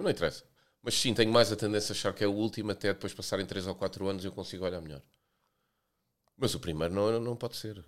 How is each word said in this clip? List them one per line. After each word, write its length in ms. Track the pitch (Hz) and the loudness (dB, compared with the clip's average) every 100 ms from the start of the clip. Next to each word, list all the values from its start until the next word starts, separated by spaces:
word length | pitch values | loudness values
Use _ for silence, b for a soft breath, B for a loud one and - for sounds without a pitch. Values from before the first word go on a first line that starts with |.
não 80 | 190 | -2
interessa. 320 | - 78 - - _ _ _ | 2 0 -2 -14 _ _ _
Mas 120 | 123 | -2
sim, 180 | - 131 | 2 2
tenho 180 | 110 110 | 4 6
mais 220 | 117 107 | 8 6
a 40 | 107 | 4
tendência 360 | 107 107 - | 2 2 0
a 20 | |
achar 180 | 101 101 | -2 -2
que 100 | 92 | 2
é 20 | 104 | 2
o 60 | |
último 400 | 101 110 113 104 | 2 -2 -2 -4
até 160 | 95 101 | 0 0
depois 240 | 98 98 | 0 -4
passarem 320 | - - 98 | -8 -4 -2
três 220 | 95 98 92 | -2 -4 -4
ou 80 | |
quatro 340 | 92 95 92 95 | -4 -4 -2 -4
anos 160 | 98 | -2
eu 80 | 92 | -6
consigo 320 | 98 92 92 | -8 -10 -4
olhar 160 | 92 90 | -4 -4
melhor. 220 | 80 71 - _ _ _ _ _ _ _ _ _ _ _ _ - | -8 -14 -16 _ _ _ _ _ _ _ _ _ _ _ _ -2
Mas 160 | 120 | -2
o 60 | 131 | 0
primeiro 340 | 87 78 82 | -4 -2 0
não, 260 | 95 104 113 | 2 2 2
não 160 | 117 120 | -2 -4
pode 200 | 120 - | -6 -8
ser, 280 | 107 101 | -10 -12